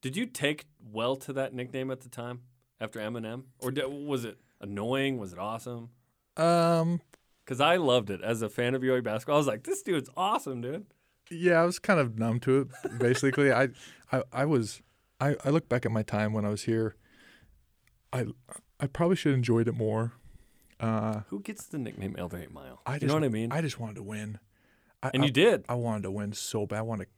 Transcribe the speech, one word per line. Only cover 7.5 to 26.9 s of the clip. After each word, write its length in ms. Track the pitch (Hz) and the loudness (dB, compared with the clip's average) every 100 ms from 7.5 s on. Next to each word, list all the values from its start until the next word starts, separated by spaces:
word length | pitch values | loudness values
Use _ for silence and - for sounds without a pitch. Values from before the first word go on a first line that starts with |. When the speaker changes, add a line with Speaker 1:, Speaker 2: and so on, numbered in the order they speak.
| 123 | 2
Speaker 1:
I 180 | 143 185 | 4 6
loved 340 | 151 123 101 | 6 4 4
it 100 | 95 | -4
as 220 | 104 117 | -2 -2
a 80 | 110 | -2
fan 240 | - 123 | 0 0
of 100 | 131 | 2
U 100 | 127 | 2
I 60 | 127 | 2
basketball. 360 | 117 110 127 147 | 2 -4 2 2
I 20 | |
was 80 | 143 | 4
like, 180 | 107 | -2
"This 180 | 202 381 | -4 -6
dude's 280 | - 170 131 | -2 -2 -2
awesome, 460 | - 190 226 - 123 | -2 0 0 -2 -8
dude." 240 | 120 160 208 _ _ _ _ | -6 -8 -12 _ _ _ _
Speaker 2:
Yeah, 320 | 170 175 165 | 0 4 6
I 20 | |
was 140 | 175 180 | 4 2
kind 200 | - 185 | 2 4
of 200 | 127 113 | 4 0
numb 200 | 113 117 | 0 0
to 200 | 131 131 131 - | 4 2 2 -6
it. 160 | - 120 | -8 2
Basically, 520 | 120 127 139 135 139 | 4 4 4 4 4
I, 180 | 120 135 - - - _ | 6 2 -2 -20 -20 _
I, 100 | 135 - | -2 -2
I 140 | 120 | -2
was. 380 | 143 147 107 - _ _ _ _ | 2 2 0 -6 _ _ _ _
I, 160 | 139 143 | 0 0
I 60 | 135 | 2
look 220 | 160 - | 0 2
back 160 | 123 120 | -2 0
at 40 | |
my 100 | 113 | -2
time 320 | 107 104 107 | 0 0 0
when 100 | 107 | 0
I 60 | 104 | -2
was 140 | 104 | -2
here. 320 | - 113 110 - _ _ - - _ _ _ _ _ _ _ | 0 0 0 -4 _ _ -20 -20 _ _ _ _ _ _ _
I, 140 | 131 117 - - - _ _ | -6 -6 -8 -16 -20 _ _
I 60 | 143 | -6
probably 300 | - 165 185 | 0 2 2
should 140 | 151 | 2
have 80 | 131 | 2
enjoyed 300 | 123 120 117 | 4 4 2
it 60 | |
more. 380 | 117 110 107 117 - - - _ _ _ _ | 0 0 0 -2 -6 -20 -20 _ _ _ _
Uh, 400 | 113 110 107 107 104 | -2 0 0 -4 -6
Speaker 1:
Who 120 | 202 | -10
gets 260 | 196 - - | -8 -12 -8
the 120 | 156 | -6
nickname 360 | 123 - 98 - | -6 -6 -8 -6
Elder 200 | 87 87 | -8 -8
Eight 140 | 85 | -12
Mile? 280 | 143 135 127 - | -16 -18 -12 -6
Speaker 2:
I 80 | |
Speaker 1:
You 60 | 143 | -2
Speaker 2:
just 80 | 131 | 2
Speaker 1:
know 60 | |
what 100 | 156 | 2
I 40 | 143 | 2
mean? 240 | 110 113 | 0 -2
Speaker 2:
I 80 | 135 | -2
just 180 | 160 - | -4 -6
wanted 160 | 113 98 | -10 -10
to 60 | |
win. 360 | 98 107 107 107 _ _ _ _ _ _ | -10 -8 -8 -12 _ _ _ _ _ _
I, 80 | 135 | -4
Speaker 1:
And 80 | 131 | 2
Speaker 2:
I, 40 | 147 | 4
Speaker 1:
you 60 | |
did. 320 | 127 208 202 - | 6 6 4 0
Speaker 2:
I 60 | |
wanted 280 | 123 117 107 | -2 0 -2
to 60 | 98 | -4
win 220 | 101 104 | -4 -4
so 340 | 101 - 110 104 | -6 -6 -4 -2
bad. 120 | 104 | -4
I 40 | |
wanted 220 | 113 | -4